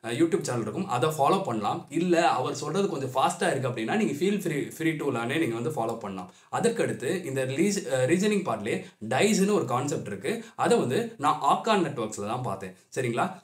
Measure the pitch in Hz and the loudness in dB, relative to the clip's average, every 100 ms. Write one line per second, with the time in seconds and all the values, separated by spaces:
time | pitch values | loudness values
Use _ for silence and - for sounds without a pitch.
0 | 110 123 165 180 - 120 107 101 95 123 | -4 2 2 2 -2 -4 -4 -4 -2 0
1 | 156 156 139 190 - 110 104 160 - 147 | 0 4 4 4 0 -2 -2 -4 -4 -2
2 | 180 165 165 131 143 135 147 175 196 151 | 4 4 4 2 0 -4 -4 0 0 -2
3 | 131 135 160 175 185 135 127 127 113 196 | -2 2 2 2 0 0 -2 -2 -2 2
4 | 185 143 180 208 170 143 117 - 160 151 | 0 2 0 2 0 -2 -4 -2 -2 0
5 | 143 117 120 156 135 113 120 120 113 - | -2 0 -2 0 0 0 -4 -2 -4 -4
6 | 101 95 92 - _ 127 190 - 131 104 | -8 -8 -12 -18 _ 0 0 2 -2 -2
7 | 131 185 131 131 127 135 202 196 120 127 | -4 -4 -4 -4 -2 2 2 2 -2 0
8 | 127 180 214 202 156 110 104 180 - _ | 2 4 4 2 0 -4 -2 -4 -6 _
9 | 107 131 202 185 190 202 127 123 143 135 | -4 2 4 4 4 2 2 -2 -2 -4
10 | 101 98 - 233 - - 151 233 123 160 | -6 -6 -4 -6 -8 -2 2 4 2 0
11 | 233 - 143 151 139 190 226 208 151 120 | -2 -2 0 2 2 2 4 2 2 -2
12 | 107 - 104 123 113 98 95 - _ - | -6 -4 -4 -4 -4 -6 -8 -14 _ -4
13 | 120 120 185 - | -2 0 -2 -4